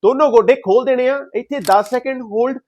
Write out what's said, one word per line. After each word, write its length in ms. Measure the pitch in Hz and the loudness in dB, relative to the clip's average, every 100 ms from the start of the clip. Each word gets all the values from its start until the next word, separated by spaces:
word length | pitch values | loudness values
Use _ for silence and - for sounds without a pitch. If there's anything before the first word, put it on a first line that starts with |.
ਦੋਨੋਂ 280 | 196 269 302 | 2 2 4
ਗੋਡੇ 240 | 233 208 | 4 4
ਖੋਲ 300 | 262 - 208 | 2 2 0
ਦੇਣੇ 240 | 254 254 254 | 2 -2 -2
ਆ। 180 | 277 277 | -4 -6
ਇੱਥੇ 260 | 208 247 285 | -10 -8 -8
ਦਸ 300 | 196 196 208 | 0 0 0
ਸੈਕਿੰਡ 320 | 247 254 262 | -6 -6 -10
ਹੋਲਡ 360 | 233 208 247 262 | -8 -4 -2 -4